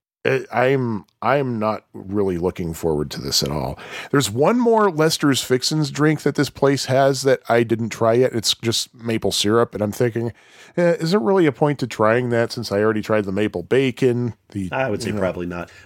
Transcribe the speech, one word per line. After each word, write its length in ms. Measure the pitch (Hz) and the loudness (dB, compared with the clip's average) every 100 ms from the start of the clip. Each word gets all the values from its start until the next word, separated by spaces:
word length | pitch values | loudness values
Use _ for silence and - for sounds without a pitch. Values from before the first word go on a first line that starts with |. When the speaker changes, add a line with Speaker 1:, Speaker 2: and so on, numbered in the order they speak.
| _ _ | _ _
Speaker 1:
I, 200 | - 131 - | -2 -2 -2
I'm, 520 | 113 127 139 120 104 - _ | 0 2 2 0 -4 -10 _
I'm 360 | 113 143 131 113 | 0 0 0 -2
not 260 | 107 104 - | -2 -4 -10
really 460 | 107 95 104 98 87 | -16 -6 -2 0 0
looking 360 | 90 87 85 | -2 -2 -6
forward 360 | 82 82 76 71 | -4 -2 -2 -2
to 80 | - | -6
this 220 | 67 - | -4 -2
at 80 | 71 | -2
all. 280 | 73 65 - - - - | -4 -6 -8 -12 -14 -2
There's 180 | 143 107 | 0 0
one 280 | 113 165 240 | 2 2 2
more 320 | 240 220 208 | 2 4 2
Lester's 520 | 151 160 - 147 127 | 2 2 2 2 0
Fixins 480 | - 127 - 156 143 | 0 -2 0 -2 -2
drink 320 | 135 151 147 | 2 2 2
that 120 | 147 | 0
this 160 | 143 135 | 0 -2
place 340 | - 139 135 - | 0 2 2 2
has 360 | 131 139 131 | 2 4 2
that 180 | 131 123 - | 2 0 2
I 140 | 117 | 2
didn't 280 | 117 113 113 | 2 0 -2
try 240 | - 113 | 0 2
yet. 200 | 120 127 | 4 2
It's 200 | 117 - | 0 -2
just 400 | - 113 - - | -2 -2 -4 -6
maple 380 | 120 117 110 98 | -8 -6 -4 -2
syrup, 420 | - 101 117 123 | -2 2 4 2
and 80 | 98 | 0
I'm 100 | 104 | -4
thinking, 400 | - 123 113 117 - _ - - - | 0 -2 -2 -6 -8 _ -20 -8 0
eh, 200 | 175 156 | 0 0
is 100 | 160 | 0
there 80 | 208 | 0
really 260 | 214 190 156 | 2 4 2
a 60 | |
point 260 | - 147 139 | 2 0 0
to 60 | 117 | -4
trying 420 | - 107 120 123 | 2 2 2 2
that 220 | 117 117 | 0 0
since 180 | 123 107 | -4 -4
I 100 | 101 | 0
already 180 | 107 107 | 2 0
tried 220 | 101 107 | 0 0
the 80 | 98 | 0
maple 300 | 95 104 92 | -2 -2 -4
bacon? 720 | 85 127 135 - 131 120 120 - _ | 0 0 0 2 0 0 -4 -8 _
The, 180 | 104 92 | -10 -6
Speaker 2:
I 200 | 131 131 | -4 -2
would 120 | 104 | -4
say 60 | 101 | -4
Speaker 1:
you 60 | |
know, 60 | 104 | -2
Speaker 2:
probably 260 | 92 90 87 | -2 -4 -6
not. 240 | 87 85 - | -8 -12 -16